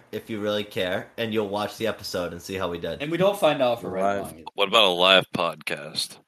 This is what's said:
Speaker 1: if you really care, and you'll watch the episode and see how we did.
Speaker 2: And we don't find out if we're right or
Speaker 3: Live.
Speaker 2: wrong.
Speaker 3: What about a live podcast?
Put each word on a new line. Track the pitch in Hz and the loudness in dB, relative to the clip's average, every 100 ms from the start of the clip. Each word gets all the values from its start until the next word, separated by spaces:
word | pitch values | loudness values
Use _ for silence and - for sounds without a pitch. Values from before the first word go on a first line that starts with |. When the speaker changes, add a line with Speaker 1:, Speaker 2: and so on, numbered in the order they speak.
| - | -10
Speaker 1:
if | 107 - | -12 -8
you | 110 | -6
really | 104 104 | -2 -2
care, | 101 - 90 98 - - | -4 -4 -4 -4 -6 -6
and | 113 | -4
you'll | 107 104 | -2 -2
watch | 101 104 - | -2 -6 -4
the | 110 | -4
episode | 101 - 95 87 | -4 -6 -6 -6
and | 87 | -8
see | - 95 | -8 -6
how | 92 | -4
we | 87 | -6
did. | 85 82 | -6 -6
Speaker 2:
And | 147 | -6
we | 170 | 0
don't | 190 196 | 0 2
find | 160 139 | 2 2
out | 143 147 | 0 0
if | |
we're | 90 | -4
right | 92 98 101 | -2 0 0
or | |
Speaker 3:
Live. | 95 | -4
Speaker 2:
wrong. | 85 78 | -12 -12
Speaker 3:
What | - 98 | -4 2
about | 113 104 | 4 4
a | |
live | 87 90 95 - - | 6 8 8 6 0
podcast? | 85 78 - 82 73 82 - - | -2 -4 -8 -8 -8 -8 -8 -12